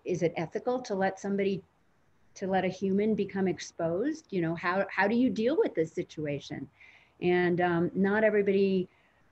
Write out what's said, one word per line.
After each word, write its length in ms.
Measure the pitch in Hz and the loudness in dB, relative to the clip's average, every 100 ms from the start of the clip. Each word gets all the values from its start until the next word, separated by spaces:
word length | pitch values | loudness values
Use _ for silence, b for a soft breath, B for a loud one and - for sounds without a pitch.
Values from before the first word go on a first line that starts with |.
is 180 | - 170 | -6 0
it 120 | 165 160 | 0 -2
ethical 440 | 165 214 247 254 | -6 -6 -4 -4
to 140 | 254 | -2
let 260 | 196 190 190 | -2 -2 -2
somebody, 440 | 196 196 196 196 - _ _ _ _ _ _ | -4 -2 0 -2 -8 _ _ _ _ _ _
to 140 | - 190 | -10 -2
let 180 | 190 185 | 0 0
a 20 | |
human 480 | 180 196 196 214 214 | -2 -2 0 2 0
become 320 | 196 196 190 | -2 0 -2
exposed? 760 | 170 - - 165 175 269 311 - | -2 -6 -6 -4 -2 -2 -4 -6
You 120 | 185 | -4
know, 140 | 165 170 | -2 -2
how, 300 | 180 190 190 | -2 0 -2
how 180 | - 202 | 0 2
do 80 | 233 | 2
you 140 | 254 | 2
deal 280 | 196 226 330 | 2 0 2
with 160 | 453 | 0
this 180 | - 160 | 0 -4
situation? 760 | - - - 151 143 - 151 - B B B B B | -4 -8 -8 -6 -6 -8 -10 -12 B B B B B
And, 400 | 175 180 180 175 | 2 4 4 2
um, 300 | 180 170 175 | 2 2 0
not 300 | 185 196 208 | 2 2 4
everybody, 640 | 220 208 202 196 196 190 185 b b b _ | 4 4 2 2 4 2 -2 b b b _